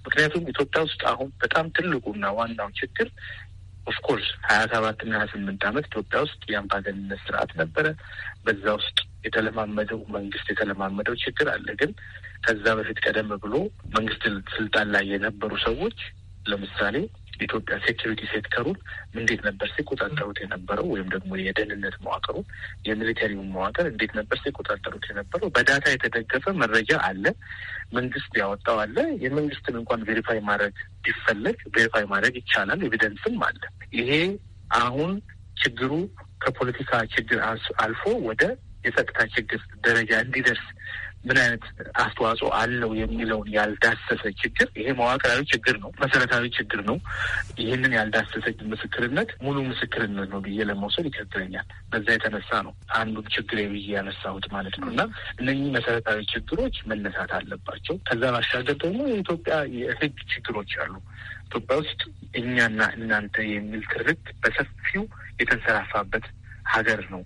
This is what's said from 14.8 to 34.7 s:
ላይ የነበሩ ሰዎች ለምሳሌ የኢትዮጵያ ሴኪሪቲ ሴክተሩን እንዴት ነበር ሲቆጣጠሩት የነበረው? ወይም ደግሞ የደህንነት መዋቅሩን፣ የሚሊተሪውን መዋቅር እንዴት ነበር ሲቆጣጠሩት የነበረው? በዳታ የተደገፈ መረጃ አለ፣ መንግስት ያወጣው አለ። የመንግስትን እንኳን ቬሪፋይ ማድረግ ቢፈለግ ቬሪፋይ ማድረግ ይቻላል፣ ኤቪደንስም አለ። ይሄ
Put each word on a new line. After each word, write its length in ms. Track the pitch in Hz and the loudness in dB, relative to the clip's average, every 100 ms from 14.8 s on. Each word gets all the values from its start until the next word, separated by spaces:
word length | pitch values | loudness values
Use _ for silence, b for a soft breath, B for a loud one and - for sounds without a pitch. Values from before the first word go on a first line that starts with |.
| 107 | 4
ላይ 140 | 101 101 | 2 2
የነበሩ 440 | 101 104 - 107 - | 0 -2 -2 -2 0
ሰዎች 400 | 117 123 208 - - - - - - | 0 2 0 -2 -12 -14 -18 -8 -4
ለምሳሌ 500 | 101 - - 104 113 208 - - | -2 -4 0 2 2 -2 -6 -16
የኢትዮጵያ 420 | - - 113 - - | -6 -2 -2 0 0
ሴኪሪቲ 400 | - 117 113 107 107 | 0 0 0 -2 -2
ሴክተሩን 500 | 110 - - 123 196 B B B | -4 0 0 0 -2 B B B
እንዴት 280 | - 113 113 | -2 0 2
ነበር 240 | 104 98 - | 0 0 -2
ሲቆጣጠሩት 680 | - 151 - 98 151 101 101 | -2 -2 -2 0 0 -2 -4
የነበረው? 460 | 98 92 92 104 - | -6 -6 -2 0 2
ወይም 200 | 104 92 | 0 0
ደግሞ 220 | 95 95 95 | -2 -2 -2
የደህንነት 600 | 95 95 104 101 101 - | 0 0 0 -2 -4 -4
መዋቅሩን፣ 460 | 95 - - - - B B B - | -4 -2 -2 -4 -6 B B B -2
የሚሊተሪውን 640 | - - - - 98 98 | 0 0 2 0 0 -4
መዋቅር 340 | 95 98 - 170 | -2 0 2 0
እንዴት 240 | 117 110 107 | 0 -2 -2
ነበር 220 | 104 - | -2 -2
ሲቆጣጠሩት 680 | 143 139 - 101 - 101 - | -2 -4 -4 -4 -4 -8 -8
የነበረው? 440 | - - 175 196 | -6 -4 -2 2
በዳታ 340 | 123 - 139 147 | 4 6 6 4
የተደገፈ 580 | 131 117 117 113 131 196 190 | 2 2 -2 -2 0 0 2
መረጃ 360 | 117 110 110 151 | 4 4 4 4
አለ፣ 240 | 101 95 117 220 B B B B B | 4 2 2 0 B B B B B
መንግስት 380 | 120 127 113 - 120 | -2 -2 -4 -2 0
ያወጣው 420 | 98 101 - 113 | 0 0 2 2
አለ። 180 | 107 139 320 240 | 2 2 2 2
የመንግስትን 560 | 127 147 151 143 - 120 | 2 2 2 -2 -4 -4
እንኳን 280 | 117 117 107 | 0 0 2
ቬሪፋይ 340 | 113 110 113 | 0 2 0
ማድረግ 320 | 104 104 104 - - - | 2 2 0 -2 -14 -4
ቢፈለግ 560 | - - - 104 131 233 - | -2 2 2 2 2 0 0
ቬሪፋይ 340 | 113 113 110 101 | 4 6 4 2
ማድረግ 300 | 98 117 127 | 2 2 0
ይቻላል፣ 440 | - 113 98 127 | 2 2 4 2
ኤቪደንስም 540 | 190 110 110 - 220 233 | 0 2 2 2 -2 0
አለ። 180 | - - - - - | 0 -2 -10 -12 -6
ይሄ 180 | 117 120 151 180 202 - - - | -2 4 4 4 0 -10 -18 0